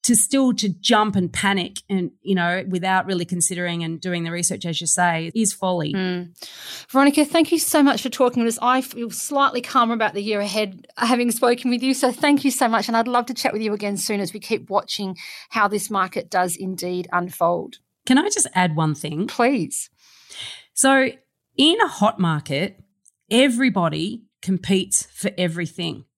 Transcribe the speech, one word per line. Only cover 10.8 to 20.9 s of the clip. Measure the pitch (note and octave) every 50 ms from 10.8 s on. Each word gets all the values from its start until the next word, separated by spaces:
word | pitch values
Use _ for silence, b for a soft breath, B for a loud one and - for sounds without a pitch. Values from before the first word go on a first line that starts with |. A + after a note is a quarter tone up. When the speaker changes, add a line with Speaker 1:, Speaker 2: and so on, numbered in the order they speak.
| - - _
Speaker 2:
having | - A#3 A#3 B3+ A#3+ A#3+ A#3+
spoken | A3+ - C4 A#3+ B3 A#3+ - B3+
with | B3 A#3+
you. | B3 C4
So | C4 C4 - B3+
thank | B3 - - D4 C#4+ C#4
you | - C#4
so | A#3 - C4+ A3+
much. | A3+ A3 - -
And | A3+
I'd | A3+ A#3 A#3+
love | B3 B3 A#3+
to | - B3
chat | - - -
with | - G#3+
you | A3 G#3+ G#3
again | G#3 G#3 G3+ G3+ G3
soon | - - G#3+ G3+
as | G3 F3
we | - G#3+
keep | - - A#3 A#3+ - -
watching | G3 G#3 - - - - G#3 F#3+ F#3 B B B B B B B
how | - A3+ G#3 G3
this | G#3 G#3 G3+ -
market | G#3+ G3 F#3 F#3 - G#3 - -
does | - F#3 F3+ F3+ E3+
indeed | - F#3+ F#3+ F#3 F3 F3+ F3+ F3+ F3+ F3+ F3
unfold. | - F3 F3 F3+ - - E3+ E3+ F3 E3+ D#3+ - - - _ _ _ _ _
Speaker 1:
Can | - B3+
I | C#4 E4 G#4
just | G4+ - - - -
add | F#3 F3+ F3 D#3
one | D#3+ D#3+ D3+ D3+
thing? | - - D3 D3+ D3+ G3+
Speaker 2:
Please. | A3 - - A#3 B3 C#4+ A#3 D#3+ C#3 - - - - _ B B B B B B B B B B B B B B B
Speaker 1:
So | B - - C4+